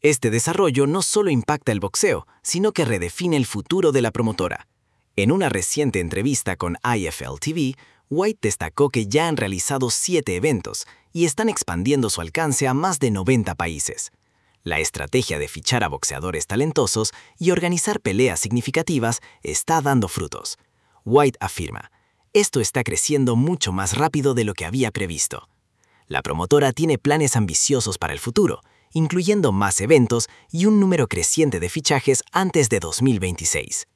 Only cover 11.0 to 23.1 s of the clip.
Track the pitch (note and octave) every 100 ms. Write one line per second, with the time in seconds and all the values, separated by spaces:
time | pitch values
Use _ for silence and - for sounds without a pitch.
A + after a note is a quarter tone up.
11 | _ E3 E3 - A3 G3+ - E2+ G2+ C#3+
12 | A2+ - E2 - D#3+ C3 C3+ C3 F3+ F3
13 | B2+ G2+ F#2+ C3 F#2+ F2 E2+ D#2 - -
14 | - _ _ _ _ _ - D#2 D#2 -
15 | C#2+ C3 - D2+ C#2 - - B2 F#2 C#2+
16 | - C2+ F2 D#2+ - G#2 D3+ D#3 B2 A2
17 | A2 - - _ E3+ G3+ F3 F3 - G#3+
18 | - G2 B2+ F2+ G#2 A#2+ A#2+ D3 D#3+ D3+
19 | A#2 A#2+ - _ - - - E3 C#3+ C3+
20 | G2+ - D#2 - - - _ _ _ _
21 | - B2+ C#3+ B2 G2 - F2 - - _
22 | _ _ _ G#3 G3+ C#3 G#2+ C3 A#2+ -
23 | -